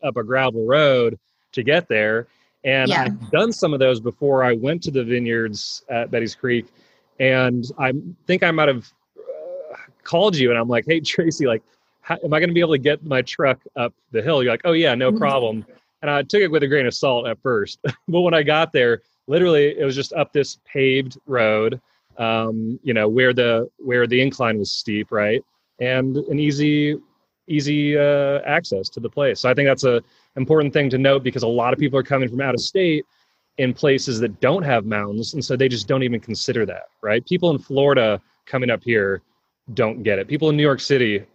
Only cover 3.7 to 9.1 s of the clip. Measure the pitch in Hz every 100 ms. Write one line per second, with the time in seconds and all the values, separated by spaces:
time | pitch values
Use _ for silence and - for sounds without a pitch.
3.7 | 139 131 120 117 - 143 131 127 117 131
4.7 | 170 170 135 117 123 117 117 113 104 -
5.7 | - - 120 110 117 113 - 127 120 -
6.7 | _ _ _ _ - 131 131 127 123 120
7.7 | - 131 139 170 - - 180 175 160 147
8.7 | 123 - _ _